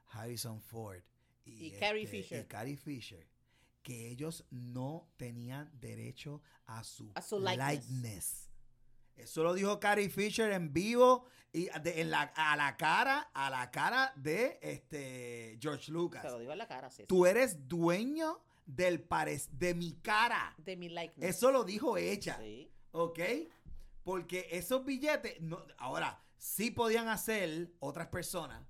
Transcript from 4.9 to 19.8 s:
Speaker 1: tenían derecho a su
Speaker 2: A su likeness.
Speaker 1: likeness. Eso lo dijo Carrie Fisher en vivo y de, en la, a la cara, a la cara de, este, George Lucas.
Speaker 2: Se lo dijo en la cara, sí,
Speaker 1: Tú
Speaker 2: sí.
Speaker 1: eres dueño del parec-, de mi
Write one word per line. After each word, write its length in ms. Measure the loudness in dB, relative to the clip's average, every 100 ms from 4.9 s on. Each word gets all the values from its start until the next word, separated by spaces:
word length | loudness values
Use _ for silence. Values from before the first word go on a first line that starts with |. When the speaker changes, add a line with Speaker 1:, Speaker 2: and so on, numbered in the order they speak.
| -6 -12 -12
Speaker 1:
tenían 520 | -10 -8 -8 -8 -10 -14
derecho 640 | -12 -10 -10 -10 -12 -12 -14 _ -14
a 180 | -12
su 280 | -12 -14 -14 -12
Speaker 2:
A 60 |
su 180 | -4 0
likeness. 460 | 2 2 2 0 -2
Speaker 1:
likeness. 600 | -6 -4 -6 -6 -6 -10 -18 -20 -20 -20 -20 -20 -20
Eso 280 | -8 0
lo 100 | 2
dijo 260 | 4 2 2
Carrie 300 | 4 4 4
Fisher 420 | 2 0 2 2
en 200 | 2 0
vivo 520 | 0 4 8 10 8 4 -20 _
y 160 | -4 -2 -2
de, 200 | -2 0
en 100 | 2
la, 200 | 2 2 2
a 200 | 4 4
la 220 | 4 2
cara, 540 | 4 6 6 2 0
a 160 | -2 -2
la 220 | -2 -2
cara 420 | 0 2 4 2 0
de, 440 | 0 2 2 0
este, 960 | -8 -8 -8 -10 -8 -8 -8 -10 -10 -8
George 300 | -6 -6 -4
Lucas. 300 | -2 -2 -4
Speaker 2:
Se 80 | -8
lo 100 | -6
dijo 120 | -8
en 60 | -8
la 80 | -8
cara, 240 | -10 -12
sí, 140 | -12 4
Speaker 1:
Tú 160 | 8
Speaker 2:
sí. 80 | 10
Speaker 1:
eres 360 | 8 4 2 -4
dueño 760 | 2 4 4 2 0 -2 -4 _ _ -10
del 400 | 0 2 2 2
parec-, 420 | 0 2 -2 -6
de 240 | -2 0
mi 200 | 0